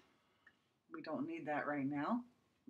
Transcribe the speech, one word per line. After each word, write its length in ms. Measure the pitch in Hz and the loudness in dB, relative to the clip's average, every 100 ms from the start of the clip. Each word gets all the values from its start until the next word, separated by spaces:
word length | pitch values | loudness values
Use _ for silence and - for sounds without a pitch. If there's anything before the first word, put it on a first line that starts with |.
| - _ _ _ - - _ _ - | -20 _ _ _ -20 -20 _ _ -14
We 80 | 160 | -10
don't 260 | 151 147 156 | -4 -2 -2
need 200 | 165 151 | -2 0
that 200 | 147 - | 0 0
right 220 | 147 135 | 0 2
now. 340 | 143 156 240 - - _ _ - | 2 2 2 0 -14 _ _ -6